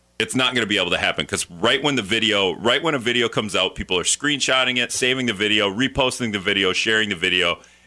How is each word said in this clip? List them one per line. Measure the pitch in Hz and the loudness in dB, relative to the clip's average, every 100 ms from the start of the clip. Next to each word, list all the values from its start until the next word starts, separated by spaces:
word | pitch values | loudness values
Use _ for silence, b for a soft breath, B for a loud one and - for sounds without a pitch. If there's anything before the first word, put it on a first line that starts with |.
| _ - | _ -6
it's | 113 131 | -4 0
not | 127 | 0
gonna | 123 104 | 0 0
be | 101 | 0
able | 90 | 0
to | 85 | 0
happen, | 92 82 73 | 0 -2 -4
'cause | 95 - | -4 -6
right | 85 110 135 | -2 0 2
when | 147 135 | 0 -2
the | |
video, | 95 110 110 101 95 | 0 0 2 2 2
right | - 104 131 | 0 0 2
when | 165 | 0
a | 143 | -2
video | 113 120 117 | 0 0 0
comes | - 107 92 | -2 -2 0
out, | 92 - | -2 -4
people | 98 92 | -2 0
are | |
screenshotting | 82 - 147 143 - 131 127 123 | 0 -2 -2 -2 0 2 2 0
it, | 120 | -2
saving | - 127 131 123 | 0 0 0 -2
the | |
video, | 95 107 107 101 | 0 2 2 2
reposting | 98 131 139 131 - 117 | 0 -2 0 -2 0 -4
the | 101 | -2
video, | 92 98 95 | 0 2 2
sharing | 90 110 110 104 | 2 2 2 0
the | 90 | 0
video. | 92 90 87 80 B B | 0 2 2 0 B B